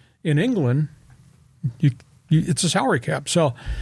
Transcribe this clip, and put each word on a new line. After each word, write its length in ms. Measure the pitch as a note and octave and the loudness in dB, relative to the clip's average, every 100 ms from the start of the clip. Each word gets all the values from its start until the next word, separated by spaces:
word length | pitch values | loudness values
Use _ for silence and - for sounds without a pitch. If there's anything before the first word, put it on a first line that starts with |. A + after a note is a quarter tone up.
| _ _ | _ _
in 140 | E3 D3 | -2 0
England, 520 | A#3 A3+ B2 C3+ D3 - - - - - _ _ C3 - | 2 0 2 0 -2 -8 -20 -20 -20 -20 _ _ -8 0
you, 100 | D3+ - - _ - | 0 0 -8 _ 0
you, 140 | D#3 C#3+ | 0 2
it's 180 | D#3 | -2
a 60 | F3 | 0
salary 300 | F#3+ B3+ D#3+ | 0 0 0
cap. 280 | - D#3 D3 | -2 -6 -2
So 280 | F3 D3+ A#2+ - - | 0 0 -2 -8 -8